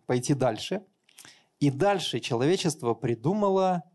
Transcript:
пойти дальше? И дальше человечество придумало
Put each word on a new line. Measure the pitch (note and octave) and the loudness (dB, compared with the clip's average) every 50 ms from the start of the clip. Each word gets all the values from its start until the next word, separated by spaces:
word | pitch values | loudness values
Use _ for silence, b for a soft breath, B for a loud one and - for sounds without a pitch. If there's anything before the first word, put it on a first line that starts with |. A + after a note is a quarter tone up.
| _ | _
пойти | - B2+ B2 B2 - C#3+ | -2 -2 0 0 0 0
дальше? | C3 C3+ B2 A2 G#2+ - - F#3+ G#3 - _ _ _ _ B B B B B B B B B B - | 2 2 0 0 -2 -4 -6 -6 -8 -8 _ _ _ _ B B B B B B B B B B 0
И | D3 C#3+ | 0 0
дальше | B2+ C3 F#3+ G3+ G3+ F#3 - - - A#2+ | 2 2 2 2 2 0 -2 -4 -6 -4
человечество | - - A#2+ A2+ B2+ D3+ F#3 F#3+ - E3+ C#3+ - - A#2 A2+ | -4 -2 -2 0 2 2 2 2 0 -2 -4 -2 -2 -2 -2
придумало | - - A2+ A#2+ A2 - D3+ G3 G#3+ G3+ G3 F#3+ F#3+ F#3+ F#3 F3+ F3 E3 _ | 0 -2 -4 -2 -2 -2 -2 0 0 2 2 2 2 2 2 0 -2 -4 _